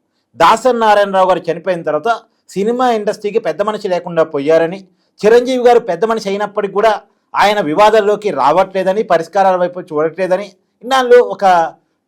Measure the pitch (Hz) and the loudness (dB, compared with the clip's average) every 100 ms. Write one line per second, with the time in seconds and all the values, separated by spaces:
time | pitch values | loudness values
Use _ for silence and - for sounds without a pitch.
0 | _ _ _ 117 170 220 254 240 220 202 | _ _ _ 2 2 4 0 0 2 2
1 | 202 190 185 180 170 170 190 175 156 151 | 2 2 2 0 -2 -6 -4 -4 -4 -4
2 | 226 220 - _ _ 185 208 247 254 220 | -2 -6 -8 _ _ -6 -4 0 0 0
3 | 208 202 202 190 170 156 202 214 202 175 | -4 -6 -4 -4 -4 -4 -4 -4 -4 -6
4 | 175 165 160 143 139 160 165 196 190 _ | -4 -2 -2 -2 0 2 0 -6 -16 _
5 | _ _ 208 240 254 254 240 240 - 170 | _ _ 2 4 2 0 2 2 0 -4
6 | 220 226 196 185 208 208 202 185 220 - | -2 -4 -6 -6 -6 -6 -6 -2 -2 -2
7 | - _ _ 139 196 208 151 160 214 220 | -8 _ _ 0 0 0 -2 2 4 4
8 | 208 208 208 139 131 170 190 190 185 190 | 2 -2 -4 -2 0 2 0 -2 -2 -2
9 | 156 170 165 196 190 180 180 180 - 151 | 0 -2 0 0 0 2 -2 -6 -8 -4
10 | 160 151 180 185 208 _ _ _ 240 262 | -4 -4 -4 -4 -4 _ _ _ -2 -2
11 | 247 247 202 190 196 175 156 - _ _ | 4 4 4 0 2 2 0 -6 _ _